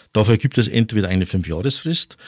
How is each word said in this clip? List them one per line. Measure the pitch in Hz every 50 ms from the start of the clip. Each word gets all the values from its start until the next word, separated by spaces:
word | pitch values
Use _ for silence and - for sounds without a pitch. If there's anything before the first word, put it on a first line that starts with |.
| _ _
Dafür | - 110 104 110 113
gibt | 107 - 135 -
es | 123 110
entweder | - - 117 113 - 110 107 95
eine | 90 92 95 90
Fünfjahresfrist | - - 95 85 80 80 82 107 139 - - - 160 170 - - - - - -